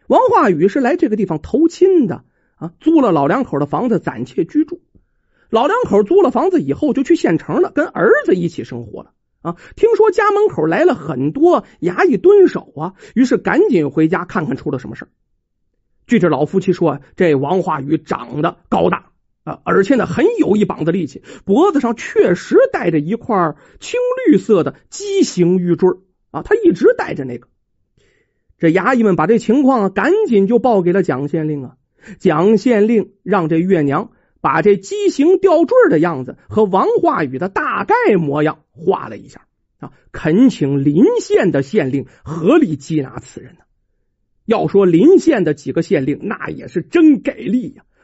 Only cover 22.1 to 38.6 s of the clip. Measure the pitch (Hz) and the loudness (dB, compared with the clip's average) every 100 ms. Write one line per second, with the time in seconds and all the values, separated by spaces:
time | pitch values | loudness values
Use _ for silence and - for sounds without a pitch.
22.1 | 453 320 180 - 330 523 - 190 156 151 | 0 0 0 0 2 2 0 -2 -2 -2
23.1 | 220 - 208 170 147 _ - - 480 494 | -6 -4 -2 -2 -4 _ -20 -8 -4 -4
24.1 | 508 494 196 190 202 - - _ - 403 | -2 2 2 2 0 0 -6 _ -14 -4
25.1 | 392 330 - 175 185 175 170 185 - _ | -2 0 0 0 0 0 2 2 0 _
26.1 | _ _ 143 - 440 392 - 311 - - | _ _ -12 -2 0 2 2 2 2 -4
27.1 | 220 131 123 _ _ _ _ _ _ _ | -8 -10 -12 _ _ _ _ _ _ _
28.1 | _ _ _ _ - 170 175 196 262 220 | _ _ _ _ -4 0 0 0 0 2
29.1 | 180 160 226 - 254 262 262 196 196 214 | 2 2 0 2 0 2 0 -2 -2 0
30.1 | 403 415 220 196 240 254 214 175 185 - | 0 2 2 2 2 2 0 0 0 -2
31.1 | 131 143 165 156 147 127 - _ _ - | -4 -4 -4 -4 -6 -10 -18 _ _ -20
32.1 | 196 190 156 185 220 254 226 214 226 175 | -4 -2 0 2 2 2 0 2 0 -2
33.1 | _ - 196 160 165 180 185 143 143 233 | _ -4 -2 0 -2 0 0 0 -2 -6
34.1 | _ _ _ 156 151 175 202 - 415 403 | _ _ _ -4 0 2 0 -2 -4 -2
35.1 | - 294 381 381 320 339 508 427 170 175 | 0 2 2 2 2 2 4 4 2 0
36.1 | 151 - - - - 214 185 330 466 339 | -4 -10 -14 -6 -2 0 2 0 0 0
37.1 | 247 147 131 180 - - - - 453 466 | 0 -4 -6 -6 -6 -6 -6 -2 0 2
38.1 | 190 151 143 151 - | 0 0 -2 -2 -2